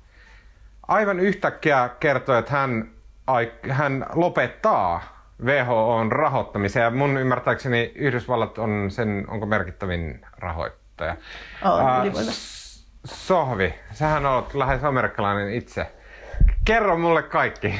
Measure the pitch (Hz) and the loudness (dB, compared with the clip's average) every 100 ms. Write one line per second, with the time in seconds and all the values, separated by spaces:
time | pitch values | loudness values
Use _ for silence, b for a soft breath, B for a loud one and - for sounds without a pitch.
0 | b b b b b b b b - 190 | b b b b b b b b -2 0
1 | 208 180 196 208 160 - 156 139 123 - | 2 2 0 2 -2 0 2 4 2 0
2 | 156 131 135 120 - 143 135 117 110 - | 0 0 2 2 2 0 0 -2 -6 -14
3 | - - - 123 117 - - 135 147 135 | -20 -12 0 0 0 -6 -4 -2 0 -2
4 | - - 175 - 123 - 220 165 92 85 | -4 0 0 2 -2 0 2 2 2 -2
5 | B B B - 117 143 123 117 110 117 | B B B -6 0 2 2 2 2 2
6 | 110 131 151 131 101 104 101 127 117 123 | 2 2 2 0 -2 -2 0 2 2 2
7 | 143 139 131 120 - 113 135 120 117 - | 0 2 0 0 0 -2 0 0 0 -2
8 | 143 123 - 120 110 - 110 104 98 98 | -2 -2 -2 -2 -2 -2 -2 0 -2 -2
9 | 110 101 98 107 104 104 87 - 98 87 | -2 -2 -6 -6 -2 -2 -2 -6 -4 -4
10 | 80 60 - - 90 80 64 - - - | -4 -8 -16 -12 -8 -6 -6 -10 -20 -8
11 | 80 - B B B B 196 - 131 127 | -8 -8 B B B B 2 4 4 2
12 | 196 - 113 - - - - - - - | 0 -2 -4 -6 -12 -16 -18 -20 -20 -20
13 | - - - 185 139 113 90 - - - | -18 -14 0 2 2 0 0 -2 -16 -2
14 | 156 151 139 131 - 139 131 131 143 131 | 0 2 2 0 0 -2 0 2 2 2
15 | 110 - 101 101 101 120 120 - 87 - | 0 0 0 0 -2 -6 -6 -8 -8 -10
16 | B B B B B B - 226 202 170 | B B B B B B 2 4 2 2
17 | 170 160 - 160 123 - 101 98 | 2 2 2 0 0 0 -4 0